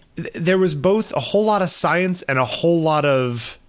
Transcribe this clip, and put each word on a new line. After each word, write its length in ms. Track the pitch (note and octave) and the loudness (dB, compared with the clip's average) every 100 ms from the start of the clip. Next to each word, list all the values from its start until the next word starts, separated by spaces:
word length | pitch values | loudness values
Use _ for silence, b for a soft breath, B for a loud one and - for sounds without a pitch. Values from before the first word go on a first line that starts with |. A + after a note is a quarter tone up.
| _ - | _ -12
th-, 140 | - | -10
there 240 | - E3+ F#3+ | -4 0 2
was 160 | F#3 | 2
both 380 | D3 F3+ G#3 A3 | 2 2 2 0
a 60 | - | -6
whole 240 | - G3+ | -2 0
lot 180 | G#3+ G#3 | 2 0
of 80 | F3+ | 0
science 520 | - E3 E3 F#3 F3+ | 0 0 0 0 -2
and 160 | - C3+ | -2 -2
a 60 | |
whole 360 | B2 - E3+ E3+ | -2 0 2 2
lot 240 | D#3 D3+ | 2 2
of, 540 | C#3+ C3+ B2+ A#2+ - - | 2 2 0 -4 -8 -12